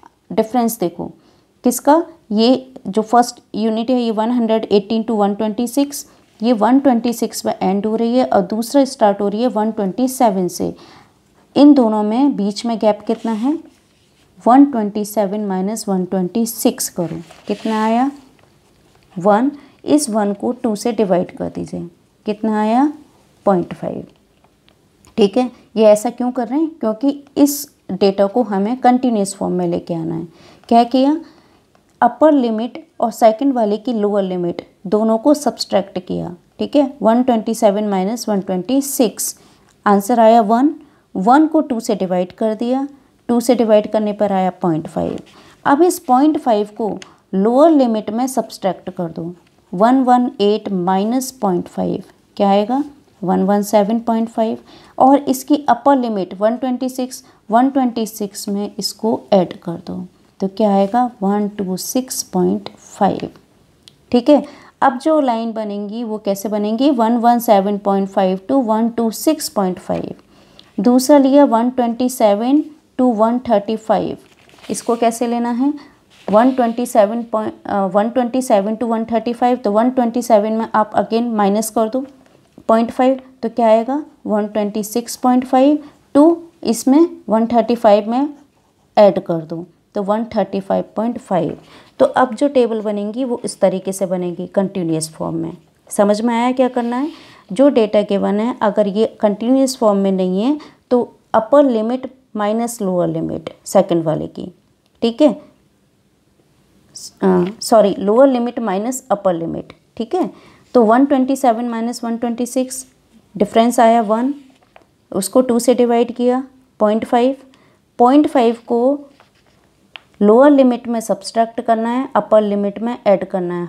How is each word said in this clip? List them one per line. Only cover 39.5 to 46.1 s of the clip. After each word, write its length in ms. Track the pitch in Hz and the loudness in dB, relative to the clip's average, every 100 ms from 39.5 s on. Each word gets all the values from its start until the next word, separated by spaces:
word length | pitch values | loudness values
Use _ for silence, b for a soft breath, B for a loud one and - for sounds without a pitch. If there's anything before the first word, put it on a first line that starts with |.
| b b b - | b b b 2
आंसर 340 | 202 196 240 | 2 2 4
आया 200 | 220 233 | 6 6
वन। 340 | 208 226 285 311 B B B 196 | 4 2 2 0 B B B -4
वन 300 | 190 269 311 | 4 4 4
को 140 | 311 | 2
टू 200 | 302 226 | -2 -6
से 140 | 226 | -4
डिवाइड 380 | 202 190 180 185 | -4 -2 -2 -4
कर 220 | - 220 | -4 -4
दिया, 340 | 214 233 254 277 B B B - | -2 -4 -4 -4 B B B -2
टू 120 | 233 | -2
से 140 | 240 | 2
डिवाइड 380 | 240 226 214 214 | 0 4 2 2
करने 200 | 220 208 | -4 -4
पर 200 | 208 208 | -2 -2
आया 180 | 190 185 | 0 -2
पॉइंट 380 | 180 180 160 165 | -2 -2 -2 -4
फ़ाइव। 300 | - - - - b b b | -6 -6 -6 -14 b b b
अब 180 | - 277 | -2 2
इस 160 | 359 349 | 2 0
पॉइंट 400 | - | 0